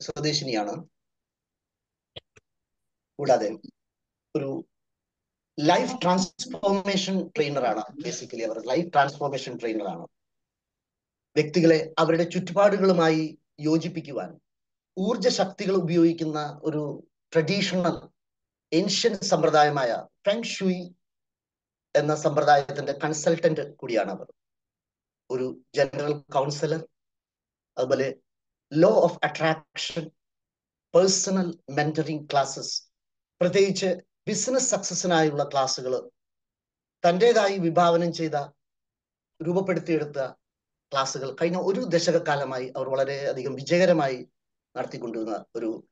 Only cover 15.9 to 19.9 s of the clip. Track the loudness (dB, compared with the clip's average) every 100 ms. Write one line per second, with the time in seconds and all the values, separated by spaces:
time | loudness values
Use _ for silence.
15.9 | 4 4 4 -4 -4 -6 -6 -4 -4 -4
16.9 | -8 -14 _ _ 2 2 0 0 0 0
17.9 | -2 -8 _ _ _ _ _ _ 0 2
18.9 | 2 0 0 0 2 4 6 6 4 0